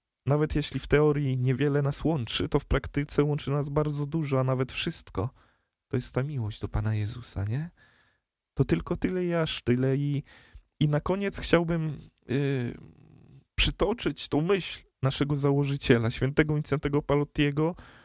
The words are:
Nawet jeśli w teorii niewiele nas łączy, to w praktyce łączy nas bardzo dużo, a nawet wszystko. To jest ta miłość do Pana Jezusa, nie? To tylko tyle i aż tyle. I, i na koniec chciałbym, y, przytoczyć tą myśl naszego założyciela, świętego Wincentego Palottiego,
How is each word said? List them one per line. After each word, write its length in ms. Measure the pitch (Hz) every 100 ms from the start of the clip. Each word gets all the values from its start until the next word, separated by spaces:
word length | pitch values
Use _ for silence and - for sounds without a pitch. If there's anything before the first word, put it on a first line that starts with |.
| _ _ 127
Nawet 300 | 147 151 151
jeśli 240 | 147 135
w 60 | -
teorii 520 | 143 151 147 135 127
niewiele 440 | 127 127 147 143
nas 220 | 139 -
łączy, 440 | 147 160 117 - -
to 100 | 143
w 60 |
praktyce 600 | - 139 - 143 143 -
łączy 260 | 147 147 139
nas 180 | 143 143
bardzo 380 | 147 151 143 143
dużo, 340 | 165 143 131
a 40 |
nawet 280 | 131 127 127
wszystko. 580 | - 165 - - 95 113 - _ _ _ _ _
To 80 | 127
jest 180 | -
ta 80 | 127
miłość 380 | 143 135 107 -
do 80 | 101
Pana 260 | 107 107
Jezusa, 500 | 107 104 120 - -
nie? 260 | 104 131 170 - _ _ _ _ _ _ _
To 100 | -
tylko 320 | 135 165 - 170
tyle 280 | 185 185
i 100 | 175
aż 280 | 170 156 -
tyle. 340 | - 123 131 135
I, 260 | 143 139 - - - - _ -
i 80 | 151
na 120 | 147
koniec 380 | - 196 196 -
chciałbym, 600 | - 170 165 165 160 135 - - -
y, 480 | 131 139 135 120 - - - - - - - _
przytoczyć 760 | - - - 180 240 151 143 -
tą 120 | 147
myśl 460 | 170 196 - - - _
naszego 340 | 135 - 143 143
założyciela, 760 | 143 139 139 139 - 117 113
świętego 440 | - - 151 151
Wincentego 480 | 151 - 156 147 143
Palottiego, 720 | - 147 143 - 143 143 160 - - -